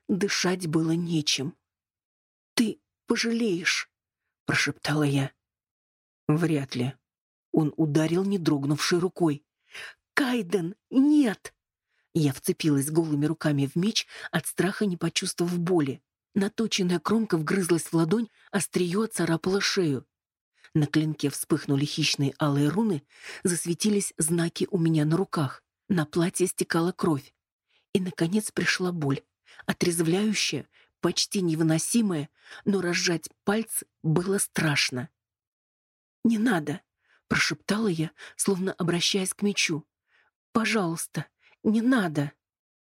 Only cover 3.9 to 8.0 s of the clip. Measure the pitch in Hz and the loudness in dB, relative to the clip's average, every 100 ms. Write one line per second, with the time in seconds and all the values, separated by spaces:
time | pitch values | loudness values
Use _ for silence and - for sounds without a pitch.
3.9 | _ _ _ _ _ - 131 - 143 - | _ _ _ _ _ -4 -2 -2 -4 -4
4.9 | 151 147 139 139 - _ _ _ _ _ | 0 2 2 0 -6 _ _ _ _ _
5.9 | _ _ _ - 151 165 151 139 127 123 | _ _ _ 0 2 2 0 -2 -4 -4
6.9 | - _ _ _ _ _ - 156 - 160 | -6 _ _ _ _ _ 0 2 2 2
7.9 | 147 | 2